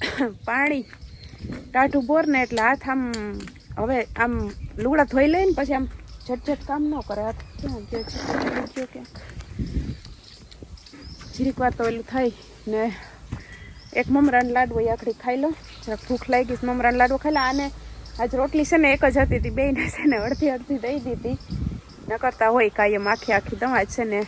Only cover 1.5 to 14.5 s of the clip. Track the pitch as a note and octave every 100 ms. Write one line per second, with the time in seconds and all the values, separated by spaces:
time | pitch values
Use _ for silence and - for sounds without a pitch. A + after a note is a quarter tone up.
1.5 | - - B3+ C4+ C#4+ A#3+ D#4 D#4 C4+ B3
2.5 | A#3 A3+ C#4 C4+ C4 B3 A3+ G#3 G3+ -
3.5 | - - - A3 C4 A3 - A#3+ A#3 G#3
4.5 | - - - A#3 D4+ C#4+ C4 D4 F4 G4
5.5 | D4+ C#4 C4+ B3+ - - - - B3 C#4
6.5 | C#4 - C#4+ D4+ D4 - G#3 G#3+ A3+ -
7.5 | - C#4 A#3+ G#3 A#3 A3+ - C4+ C#4 C4
8.5 | A#3+ A#3 C4+ B3+ B3+ B3 - - - -
9.5 | - - - - - - - - - -
10.5 | - - - - - - - - - C4
11.5 | - B3 B3 A3+ A3+ - C4 B3 - -
12.5 | - - G#3+ A3+ F#3 - - - - -
13.5 | - - - - - B3 C#4 C#4+ B3 B3